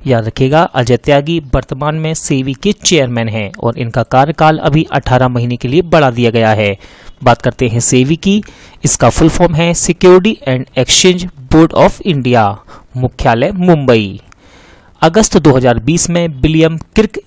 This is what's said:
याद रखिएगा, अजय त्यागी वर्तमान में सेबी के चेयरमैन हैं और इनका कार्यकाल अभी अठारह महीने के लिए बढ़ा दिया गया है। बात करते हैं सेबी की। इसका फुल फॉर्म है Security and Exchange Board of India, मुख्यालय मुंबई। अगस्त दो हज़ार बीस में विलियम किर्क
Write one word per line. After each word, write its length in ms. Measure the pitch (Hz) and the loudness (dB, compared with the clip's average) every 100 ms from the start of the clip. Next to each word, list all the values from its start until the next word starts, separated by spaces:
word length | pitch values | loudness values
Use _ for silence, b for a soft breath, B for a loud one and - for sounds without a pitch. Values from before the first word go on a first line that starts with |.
| - | -4
याद 200 | 117 110 | -2 -2
रखिएगा, 360 | - 131 151 | -2 0 2
अजय 340 | 175 - 123 120 | 0 -2 0 0
त्यागी 440 | - 143 143 170 | 2 0 0 -4
वर्तमान 540 | 139 135 - 131 147 | -4 -6 -6 -6 -6
में 200 | 156 156 | -4 -4
सेबी 400 | 160 - 139 131 | -6 -4 -4 -4
के 180 | 135 202 | -4 -2
चेयरमैन 560 | 208 - 165 131 117 113 | -2 0 0 0 -2 -4
हैं 240 | 107 101 - | -4 -8 -6
और 160 | 117 120 | -6 -4
इनका 240 | 120 117 | -6 -4
कार्यकाल 560 | 113 131 147 156 156 156 | 0 0 0 2 0 0
अभी 280 | 160 151 160 | 0 0 0
अठारह 360 | 139 - 127 127 | -4 0 0 0
महीने 280 | 123 120 120 | -2 -4 -4
के 120 | 123 | -2
लिए 140 | 151 | -2
बढ़ा 280 | 170 165 139 | 0 2 0
दिया 200 | 120 117 | 0 0
गया 200 | 117 110 | 2 0
है। 280 | 107 104 98 B B B B | 0 -2 -4 B B B B
बात 180 | 127 117 | 0 0
करते 260 | 127 - 123 | 0 -2 -2
हैं 120 | 117 | -2
सेबी 360 | - 127 131 160 | 0 2 2 0
की। 260 | 190 208 - B B B | 0 -2 -4 B B B
इसका 260 | - - 127 | -4 0 0
फुल 180 | - 165 | 2 2
फॉर्म 260 | - 175 | 2 0
है 180 | 156 170 | 0 0
Security 600 | 170 - 165 185 180 190 214 - | -2 -2 0 4 4 4 -4 -4
and 160 | 127 143 - | -6 -4 -4
Exchange 500 | - - 185 180 180 143 127 | -2 2 2 0 -4 -14 0
Board 340 | 156 165 - 175 | 2 4 4 2
of 40 | - 202 | 2 -4
India, 480 | 147 127 120 101 101 - B B 123 | -2 0 2 0 -2 -14 B B -6
मुख्यालय 560 | 127 - 131 117 151 | -6 -2 -2 0 -2
मुंबई। 680 | 196 180 160 127 113 101 101 - b b b b b b b | -2 2 2 2 0 0 -8 -18 b b b b b b b
अगस्त 380 | 160 208 220 190 | 0 2 2 2
दो 180 | 151 131 | 4 4
हज़ार 220 | 127 117 | 2 0
बीस 320 | 117 165 - | 0 -2 0
में 180 | 170 170 | -2 -4
विलियम 500 | 135 156 160 160 160 | -4 -2 2 0 0
किर्क 400 | - - 220 - | -6 -2 -2 -2